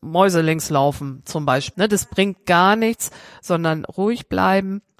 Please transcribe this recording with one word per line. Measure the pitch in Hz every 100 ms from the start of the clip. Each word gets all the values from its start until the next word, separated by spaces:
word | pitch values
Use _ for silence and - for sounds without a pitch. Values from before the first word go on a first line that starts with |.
Mäuse | - 165 196 175
längs | 160 160 -
laufen, | 147 143 143 143 131
zum | - 160 143
Beispiel, | 131 - -
ne? | 202
Das | 202 -
bringt | - 196 185 -
gar | 175 185 220
nichts, | 226 226 - - - -
sondern | - 185 165 160 -
ruhig | - 202 240 -
bleiben, | 185 190 190 190 196 -